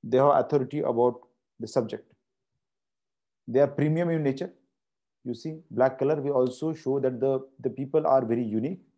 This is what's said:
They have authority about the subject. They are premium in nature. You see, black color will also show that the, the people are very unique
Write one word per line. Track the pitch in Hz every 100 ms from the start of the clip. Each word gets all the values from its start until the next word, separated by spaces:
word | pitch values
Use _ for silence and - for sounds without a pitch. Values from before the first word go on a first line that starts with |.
They | 117 127
have | 143 147
authority | - 147 127 147
about | 135 117 123 120 _ _ _ _
the | 113
subject. | 135 113 - _ _ _ _ _ _ _ _ _ _ _ _ _ _ -
They | 127
are | 143
premium | 143 151 156 175
in | 165
nature. | 143 131 180 _ _ _ _ _ _ _
You | 123
see, | 113 160 160 _
black | 107 131 131
color | 139 151
will | 139
also | 135 127 127 160
show | 160 131 139
that | 131 123
the, | 135 131 135 _
the | 131
people | 117 139 156 156
are | 135
very | 117 120
unique | 117 110 131 185 _